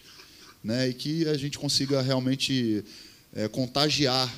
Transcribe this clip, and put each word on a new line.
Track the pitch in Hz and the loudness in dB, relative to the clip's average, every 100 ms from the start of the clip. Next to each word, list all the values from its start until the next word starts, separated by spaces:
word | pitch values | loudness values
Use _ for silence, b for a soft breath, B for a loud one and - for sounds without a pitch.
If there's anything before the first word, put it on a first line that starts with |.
| B B B B B B | B B B B B B
né, | 104 123 131 | -4 0 0
e | |
que | 123 147 165 156 | -2 -4 -2 0
a | 151 | 0
gente | 143 - | -2 -4
consiga | 143 - 139 139 | -2 0 2 2
realmente, | 131 131 127 127 - 135 117 104 B B B B B | 2 2 2 0 0 0 2 0 B B B B B
é, | - 107 | -4 -4
contagiar | - 127 139 151 139 135 131 127 | -2 -2 2 2 4 2 2 0